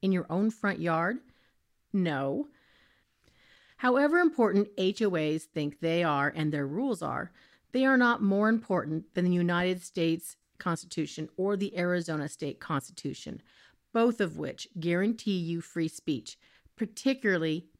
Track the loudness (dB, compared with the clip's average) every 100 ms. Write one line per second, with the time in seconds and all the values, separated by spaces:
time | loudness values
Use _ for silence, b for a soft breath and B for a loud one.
0 | 0 0 0 -2 -2 -2 -4 -2 0 0
1 | 0 -4 -10 b b b _ _ _ -2
2 | 0 0 -2 -2 -6 b b b b b
3 | b _ b b b b b b 2 4
4 | 4 6 4 4 4 4 2 0 0 2
5 | 0 2 0 -2 -4 -4 -4 -2 -2 0
6 | 2 2 0 0 -2 0 -2 -2 -2 -2
7 | -4 -6 -8 b b b b 2 4 6
8 | 4 4 2 4 4 2 0 -2 0 -4
9 | -4 0 2 4 2 2 0 -2 -6 -2
10 | 0 0 -4 -18 _ _ -4 -4 -4 -6
11 | -6 -6 -10 -4 -2 0 -2 -2 0 0
12 | -2 -4 -4 -6 -8 -8 -4 -4 -4 -10
13 | -10 -8 -12 -14 b b b b _ 0
14 | 2 2 -2 -4 -8 -8 -12 -6 -2 0
15 | 0 -2 -2 -2 -2 -6 -6 -4 -4 -4
16 | -4 -4 -6 -18 b b b _ -8 -2
17 | -2 0 2 2 2 -2 -6